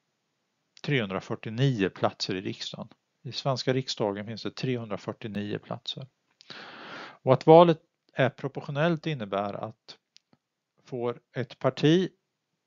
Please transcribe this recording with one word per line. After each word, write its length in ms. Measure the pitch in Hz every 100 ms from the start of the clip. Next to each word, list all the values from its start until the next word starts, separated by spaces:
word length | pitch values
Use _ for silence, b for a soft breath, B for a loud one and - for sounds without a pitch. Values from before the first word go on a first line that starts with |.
| _ _ _ _ _ _ _ -
trehundrafyrtionio 1080 | - 139 101 92 - 110 117 110 139 117 92
platser 460 | - 110 - -
i 60 | 92
riksdagen. 480 | 110 - - - - - _ _
I 100 | 131
svenska 400 | - 143 127 -
riksdagen 540 | 127 127 - 107 101 107
finns 160 | 110
det 80 | 107
trehundrafyrtionio 1080 | - 127 123 113 98 - 123 113 101 104 107
platser. 480 | - 120 - - 131 _ _ _ B B B B B B B B
Och 80 | 127
att 140 | 127 -
valet 340 | 160 175 156 _ _ _
är 180 | - 131
proportionellt 760 | - 139 147 - 139 165 160 165
innebär 480 | 143 101 98 101
att 440 | 101 110 - - - _ _ _ _ _ _ _ _
får 360 | - 127 120 120 _
ett 260 | 135 117 -
parti 520 | 135 - 147 175 185 - _ _ _ _